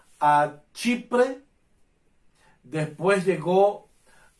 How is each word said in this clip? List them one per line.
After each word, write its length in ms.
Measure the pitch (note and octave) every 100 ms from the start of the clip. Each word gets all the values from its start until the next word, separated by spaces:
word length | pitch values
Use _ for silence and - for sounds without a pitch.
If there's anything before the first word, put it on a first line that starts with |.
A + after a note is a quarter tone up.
| _ -
a 400 | D3 D3 D3 - _
Chipre, 720 | - A#3 A#3+ - B3 C4+ C#4 _ _ _ _ _ _ _ _ _ _ _ _
después 640 | B2+ D#3 D3+ - F3+ G3
llegó 640 | F#3 D#3+ E3 F#3 G3+ G3+ _ _ _ _ _